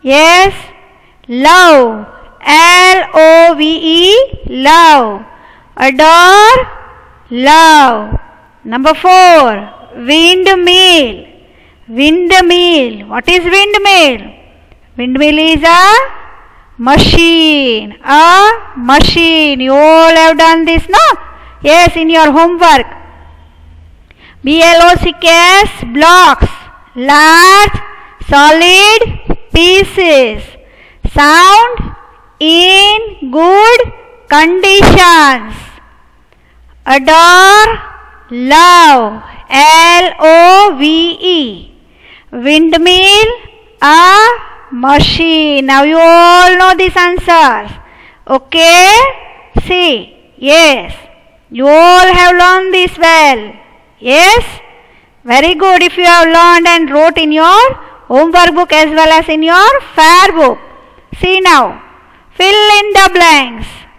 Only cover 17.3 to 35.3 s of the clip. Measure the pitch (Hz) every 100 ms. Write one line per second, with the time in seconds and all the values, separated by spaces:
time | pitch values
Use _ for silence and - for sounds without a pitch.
17.3 | 330 320 294 262 220 208 208 - 285 330
18.3 | 370 415 453 - 269 240 277 - 339 330
19.3 | 320 302 269 262 277 302 320 330 330 320
20.3 | 320 320 330 330 330 - 403 640 466 -
21.3 | - - - 285 330 349 339 320 330 311
22.3 | 285 339 349 339 285 233 - - - -
23.3 | - _ _ - - - _ _ _ -
24.3 | - 262 311 330 339 339 359 349 349 339
25.3 | 330 349 381 415 - - 240 311 359 349
26.3 | 247 - - - - _ 254 262 294 311
27.3 | 330 359 392 415 403 - - - _ -
28.3 | 285 294 320 349 370 415 440 453 - -
29.3 | - - - 339 381 381 - 359 285 247
30.3 | 214 - - _ _ _ _ - - 285
31.3 | 320 359 415 466 480 - - - _ _
32.3 | _ 311 330 359 381 403 427 453 392 269
33.3 | 277 339 392 440 480 480 - - - _
34.3 | 294 320 370 392 392 370 381 359 339 285